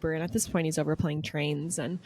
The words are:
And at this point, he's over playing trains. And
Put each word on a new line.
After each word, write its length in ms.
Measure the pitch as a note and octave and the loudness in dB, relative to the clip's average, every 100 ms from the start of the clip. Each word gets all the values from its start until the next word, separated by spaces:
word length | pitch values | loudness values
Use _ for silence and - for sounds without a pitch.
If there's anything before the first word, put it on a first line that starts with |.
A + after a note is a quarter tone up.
And 180 | E3 D#3+ | 0 0
at 100 | E3+ | 0
this 160 | A3+ - | 0 0
point, 180 | F#3 D#3+ | 2 2
he's 120 | D#3 | 2
over 180 | D3+ D#3 | 2 2
playing 260 | E3 D3+ | 2 0
trains. 560 | D3+ D#3 D3 D3 D#3 F3 | -2 -2 0 0 -2 -4
And 200 | C3+ F3+ | -2 -4